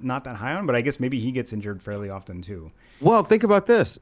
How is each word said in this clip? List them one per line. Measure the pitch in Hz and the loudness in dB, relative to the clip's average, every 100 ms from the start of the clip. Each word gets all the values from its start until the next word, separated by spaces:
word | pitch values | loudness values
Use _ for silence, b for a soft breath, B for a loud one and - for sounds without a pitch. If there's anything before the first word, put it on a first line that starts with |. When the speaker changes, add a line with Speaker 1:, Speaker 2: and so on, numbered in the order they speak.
Speaker 1:
not | 127 131 | -6 -6
that | 131 113 | -8 -8
high | 117 170 | -6 -4
on, | 185 | 0
but | 120 | 0
I | |
guess | 127 139 | 0 -2
maybe | 127 135 | -2 -2
he | 113 | -4
gets | 127 117 | -4 -6
injured | 107 104 95 | -6 -8 -8
fairly | - 104 101 | -8 -8 -8
often, | 98 90 90 | -12 -12 -14
too. | 87 98 80 - b b | -12 -14 -14 -20 b b
Speaker 2:
Well, | 160 226 | 4 4
think | - 220 | 6 4
about | 214 202 190 | 6 4 6
this. | 233 139 - | 4 2 -4